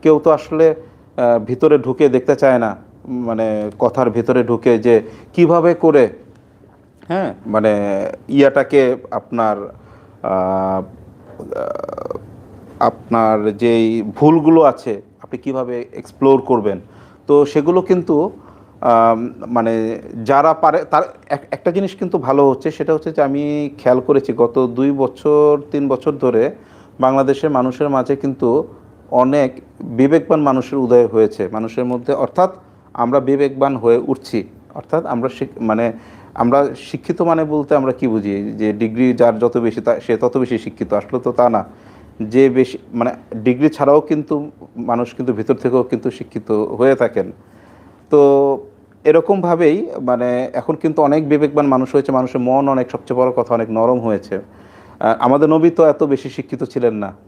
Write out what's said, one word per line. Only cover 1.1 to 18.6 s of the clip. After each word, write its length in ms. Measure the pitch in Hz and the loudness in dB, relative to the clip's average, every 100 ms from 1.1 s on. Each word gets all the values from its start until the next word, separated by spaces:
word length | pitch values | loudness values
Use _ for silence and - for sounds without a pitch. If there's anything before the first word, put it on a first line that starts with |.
| - | -2
আহ, 220 | 120 117 | 0 0
ভিতরে 380 | 107 123 156 147 | -2 0 4 4
ঢুকে 320 | 127 123 147 | 2 0 2
দেখতে 260 | 127 127 135 | 2 0 2
চায় 240 | 139 127 | 4 2
না, 160 | 113 98 - _ - | 0 -6 -16 _ -12
মানে 640 | 123 117 110 110 107 107 - | -8 -6 -4 -2 -4 -6 -2
কথার 300 | 123 120 123 | -2 0 0
ভিতরে 340 | 110 113 127 | 0 0 0
ঢুকে 340 | 120 117 - 117 | 0 0 2 2
যে 240 | 117 117 - - - | 4 2 2 -18 -12
কিভাবে 400 | - 170 170 170 | 0 4 4 2
করে, 360 | 170 165 143 113 - - - _ _ _ _ _ _ - | 2 4 4 4 0 -20 -20 _ _ _ _ _ _ -8
হ্যাঁ, 260 | 185 175 - 104 | -6 -6 -8 -4
মানে 560 | 107 107 104 101 98 98 - - | 0 0 0 -2 -4 -6 -10 -4
ইয়াটাকে 680 | 139 139 139 135 143 131 123 - | 4 4 4 2 2 2 0 -6
আপনার, 460 | 113 - 120 110 104 101 - - - - - | -10 -8 -2 -2 -2 -6 -16 -20 -20 -20 -10
আহ, 600 | - 95 92 95 95 95 95 - - - - - - - - - - - - - - - - - - - | -4 -2 -2 -2 -2 -4 -6 -14 -20 -20 -20 -20 -12 -10 -8 -8 -10 -12 -10 -12 -14 -20 -20 -20 -20 -2
আপনার 800 | 117 - - 117 110 110 107 104 | -2 -2 -4 0 2 2 0 0
যেই 440 | 117 117 113 113 | 0 2 2 0
ভুলগুলো 600 | 107 101 147 165 151 165 | -6 2 4 4 4 6
আছে 400 | 151 127 - 101 - _ | 4 2 -6 -8 -10 _
আপনি 160 | - 123 | -16 -12
কিভাবে 480 | 131 131 123 123 120 | -8 -6 -6 -8 -10
এক্সপ্লোর 480 | - - - 135 135 | -16 -20 0 4 4
করবেন। 380 | 135 123 104 95 - - - - _ | 4 0 0 -4 -10 -20 -20 -20 _
তো 180 | 147 147 | 2 4
সেগুলো 360 | 151 147 180 | 0 2 0
কিন্তু, 500 | 180 185 165 151 185 - - - | 2 -2 0 0 -2 -6 -20 -20